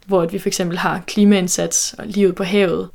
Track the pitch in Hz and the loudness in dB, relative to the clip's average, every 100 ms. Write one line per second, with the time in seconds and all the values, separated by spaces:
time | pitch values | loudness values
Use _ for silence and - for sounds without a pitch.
0 | - 190 165 196 202 - 175 175 180 165 | -2 0 0 -2 -4 -2 -2 -2 -4 -4
1 | - - 202 202 180 - 170 - - - | -4 4 4 4 2 -2 -2 -2 -4 -8
2 | 220 208 196 180 185 202 185 165 185 | -6 0 2 0 0 2 2 0 -6